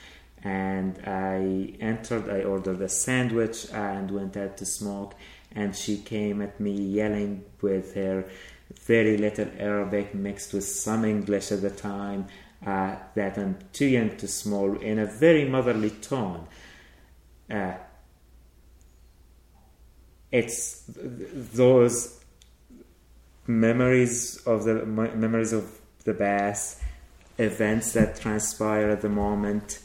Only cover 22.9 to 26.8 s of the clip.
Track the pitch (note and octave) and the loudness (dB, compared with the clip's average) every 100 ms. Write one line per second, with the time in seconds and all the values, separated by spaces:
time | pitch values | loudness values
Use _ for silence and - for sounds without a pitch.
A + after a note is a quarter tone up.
22.9 | - _ - - - - A#2 A2+ A#2+ B2+ | -20 _ -20 -20 -10 0 4 4 4 6
23.9 | B2+ B2 A#2 - - - A2 A2 A2 A2 | 6 4 0 -6 -4 0 2 2 0 0
24.9 | A2 A2+ A2+ A2+ A2+ A2+ A2 G#2 - - | 0 0 0 2 2 2 0 -2 -10 -20
25.9 | - - G#2 G2+ G2+ G2+ G#2 - - | -8 -4 0 2 2 0 -2 -6 -6